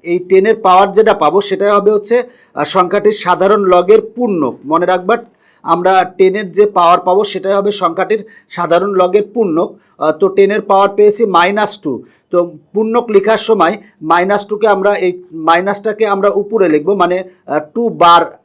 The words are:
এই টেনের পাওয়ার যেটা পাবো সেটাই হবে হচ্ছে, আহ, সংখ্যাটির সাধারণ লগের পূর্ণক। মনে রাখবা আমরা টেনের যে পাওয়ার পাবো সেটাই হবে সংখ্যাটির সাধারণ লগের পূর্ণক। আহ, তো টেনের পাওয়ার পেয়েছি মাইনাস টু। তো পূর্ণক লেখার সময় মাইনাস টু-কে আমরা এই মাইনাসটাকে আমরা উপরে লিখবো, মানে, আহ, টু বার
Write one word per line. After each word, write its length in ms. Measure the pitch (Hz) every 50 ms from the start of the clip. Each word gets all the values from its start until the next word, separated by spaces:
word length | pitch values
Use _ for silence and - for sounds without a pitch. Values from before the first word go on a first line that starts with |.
| _
এই 160 | 175 175 180
টেনের 380 | 180 - 190 190 190 220 220
পাওয়ার 360 | 220 - 190 180 185 202 196 190
যেটা 220 | 202 220 214 220
পাবো 260 | - 160 147 160 196
সেটাই 300 | 196 - 190 190 202 202
হবে 200 | 208 202 190 202
হচ্ছে, 320 | 214 202 208 - 233 247 240 247 _ _ _ _ _
আহ, 100 | - 147
সংখ্যাটির 480 | 147 - 185 180 175 180 202 202 208 214
সাধারণ 520 | - - 180 180 160 185 196 208 208 202
লগের 340 | 185 180 175 175 180 214 220 214 - -
পূর্ণক। 380 | 240 247 226 196 170 147 120 - - -
মনে 220 | 139 156 165 180
রাখবা 300 | 175 185 180 180 185 226 233 233 _ _ _ _ _ _ _ _
আমরা 420 | 143 165 175 175 185 190 185 180
টেনের 480 | 180 - - 190 185 185 208 214 185 160
যে 140 | 185 208
পাওয়ার 340 | 208 202 185 175 170 180 180
পাবো 240 | - 185 180 196 214
সেটাই 300 | 202 - 190 190 196 196
হবে 180 | 196 196 208 202
সংখ্যাটির 520 | 202 185 170 165 190 185 175 214 220 214 - - _ _ _
সাধারণ 460 | - - 175 165 165 175 185 202 196
লগের 280 | 185 180 180 180 208 208 208 -
পূর্ণক। 440 | 240 226 185 156 160 196 208 - _ _ _ _ _
আহ, 140 | 139 156 156
তো 160 | 156 202 190
টেনের 340 | 190 - 196 196 208 214 208
পাওয়ার 260 | - 196 190 196 196 202
পেয়েছি 300 | 214 208 208 208 208 233
মাইনাস 520 | 208 180 170 175 185 202 214 214 208 - -
টু। 240 | _ 156 127 107 - _ _ _ _ _
তো 220 | - 175 175 175 156 151 _ _ _
পূর্ণক 360 | 202 220 220 226 240 233 226
লেখার 260 | 214 196 190 208 220
সময় 420 | 214 220 - 220 202 170 165 208 208 - _ _ _ -
মাইনাস 440 | 156 165 175 180 190 202 202 196
টু-কে 220 | 202 214 208 214 214
আমরা 260 | 202 190 190 202 202
এই 280 | 180 180 180 180 - - - -
মাইনাসটাকে 720 | 165 156 160 165 175 185 196 202 196 202 220 208 214 220
আমরা 220 | 208 196 196 190 202
উপরে 400 | 202 196 202 202 226 226 190 170
লিখবো, 260 | 151 151 151 175 202
মানে, 300 | 196 175 175 180 185 185 180 _ _ _
আহ, 140 | - 139 151 151 - _
টু 140 | 226 233 226
বার 500 | 170 151 175 226 226 226 - - - -